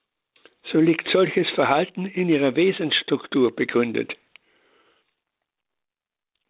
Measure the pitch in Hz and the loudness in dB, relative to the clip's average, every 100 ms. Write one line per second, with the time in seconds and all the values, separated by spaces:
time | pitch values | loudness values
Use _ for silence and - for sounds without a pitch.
0 | _ _ _ _ _ _ - 160 165 160 | _ _ _ _ _ _ -4 2 2 2
1 | - 180 180 185 170 - 123 143 175 - | 0 2 2 0 -2 0 0 0 -2 -6
2 | 190 185 180 151 139 123 185 185 160 - | -8 -4 0 2 2 2 0 0 -2 -2
3 | - 139 - 143 120 - 127 117 120 113 | -2 -4 -2 2 2 0 -2 -2 -2 -4
4 | 110 - _ _ _ _ _ _ _ _ | -6 -10 _ _ _ _ _ _ _ _
5 | _ _ _ _ _ _ _ _ _ _ | _ _ _ _ _ _ _ _ _ _
6 | _ _ _ _ | _ _ _ _